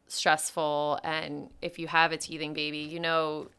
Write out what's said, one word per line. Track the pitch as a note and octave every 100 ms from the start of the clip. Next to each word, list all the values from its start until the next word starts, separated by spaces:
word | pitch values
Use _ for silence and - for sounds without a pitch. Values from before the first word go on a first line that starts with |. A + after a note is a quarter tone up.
| _
stressful. | - - D#3 - - D3+ D3 D3 D3
And | - D#3 D#3 C#3+ - -
if | F3 -
you | D#3+
have | E3 E3
a | D#3
teething | - D#3+ D3+
baby, | D3+ D3+ D3+
you | D3+ E3+
know | E3+ E3 D#3 D3+ C3